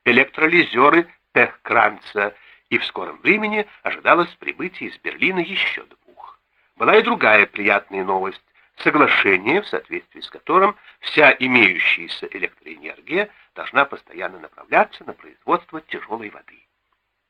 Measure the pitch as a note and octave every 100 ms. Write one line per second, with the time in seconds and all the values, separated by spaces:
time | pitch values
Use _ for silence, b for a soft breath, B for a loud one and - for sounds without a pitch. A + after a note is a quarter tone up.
0 | B2 A#2+ C3+ - D#3+ F3 C#3 A2+ C#3+ E3
1 | E3+ _ _ B2+ A#2 - - A2+ G#2+ G#2
2 | - G#2 G#2 - b b b A#2+ - -
3 | F2 D2+ C#3 G#3+ G#3+ G#3+ G#3 b - D2+
4 | G2 D#3+ E3+ - - - F3+ - A2 -
5 | E2 - D#3 F#3 E3+ F#3+ - - - _
6 | _ - - - _ _ _ - D3 G#3
7 | A3 A3+ A#2 G#2+ G2+ G#2 G#2 G2+ - F#2+
8 | F#2+ F#2+ F#2+ - _ _ _ - E3+ D3
9 | C3 - G2+ F#2 G#2+ F#3 G#3 E2 - E2+
10 | - D2+ - D2+ - F3 G3+ - b b
11 | - D3+ C#3 - B2+ B2 G2 E2 - E2+
12 | E2+ - E2+ F#2+ - _ D2+ D#2 D#2 -
13 | D#2 F3 G#3 b b - E2 B2+ C#3+ -
14 | _ E2 F2+ F#2 D2+ - - D#3+ G#3 -
15 | - - D#2 _ B2 F#3 - D#3 - F2
16 | - A2+ G#2 D2 - - _ _ _ _
17 | _ _